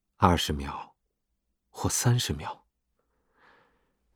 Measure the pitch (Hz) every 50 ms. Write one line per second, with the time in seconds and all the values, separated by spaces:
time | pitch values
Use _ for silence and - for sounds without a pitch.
0 | _ _ _ - - 90 87 82 - - 76 71 69 71 - - - - _ _
1 | _ _ _ _ _ _ _ _ _ _ _ _ _ _ - - - 95 - -
2 | - 123 120 123 - - 76 73 82 - - - _ _ _ _ _ _ _ _
3 | _ _ _ _ _ _ _ _ _ - _ _ _ _ _ _ _ _ _ _
4 | _ _ _